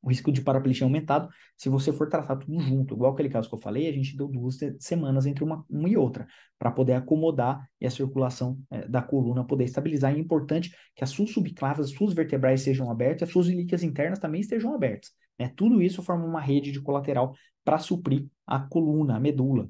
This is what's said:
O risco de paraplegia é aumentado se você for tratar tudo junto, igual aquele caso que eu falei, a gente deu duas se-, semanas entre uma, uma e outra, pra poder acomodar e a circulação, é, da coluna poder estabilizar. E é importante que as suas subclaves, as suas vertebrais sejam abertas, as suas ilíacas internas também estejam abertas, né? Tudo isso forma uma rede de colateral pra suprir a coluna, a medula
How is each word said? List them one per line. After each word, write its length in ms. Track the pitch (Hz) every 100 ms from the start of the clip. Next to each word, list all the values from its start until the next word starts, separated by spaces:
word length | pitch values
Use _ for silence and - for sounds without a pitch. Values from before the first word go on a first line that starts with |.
O 100 | -
risco 200 | 127 -
de 100 | 131
paraplegia 440 | - 135 135 127
é 20 | 131
aumentado 420 | 147 156 147 170 - - _
se 120 | -
você 240 | 135 135
for 160 | 151 151
tratar 280 | 143 - 135
tudo 240 | 135 160
junto, 340 | 139 131 135
igual 180 | - 127
aquele 160 | 135 143
caso 200 | 127 113
que 60 | 110
eu 20 |
falei, 300 | 104 110 160
a 40 |
gente 240 | 139 135 -
deu 120 | 139
duas 280 | 131 123 131
se-, 200 | 147 135
semanas 480 | - 170 139 135 135
entre 160 | 139
uma, 220 | 156 160 -
uma 200 | 147 165
e 80 | 220
outra, 280 | 131 - - - _ _
pra 140 | 120
poder 220 | 117 127
acomodar 760 | 127 127 156 165 143 123 135 - _
e 60 | 127
a 40 |
circulação, 720 | 123 135 135 127 127 127 131 -
é, 160 | 120 -
da 160 | 127
coluna 420 | 123 139 120 120
poder 200 | 127 135
estabilizar. 500 | 123 - 156 151 135
E 40 | 147
é 20 |
importante 500 | 165 160 135 156 175 - -
que 80 | -
as 80 | 131
suas 200 | - -
subclaves, 560 | - - - 139 147 139
as 40 |
suas 220 | - 208
vertebrais 480 | 170 160 139 131 131
sejam 280 | 139 131 127
abertas, 400 | 113 123 165 175
as 40 |
suas 160 | 180 175
ilíacas 340 | 180 175 175
internas 380 | 165 135 151 190
também 200 | 165 156
estejam 320 | 208 233 233
abertas, 380 | 285 143 104 - _ _ _
né? 160 | 123 -
Tudo 260 | 214 233
isso 180 | 175 180
forma 240 | - 175
uma 160 | 165 160
rede 300 | 139 139 139
de 100 | 139
colateral 540 | 135 139 143 131 131 - _ _
pra 140 | - 156
suprir 500 | - 180 170 135 139 _ -
a 140 | 143
coluna, 560 | 139 170 160 151 151 110
a 40 |
medula 480 | 139 139 131 131 98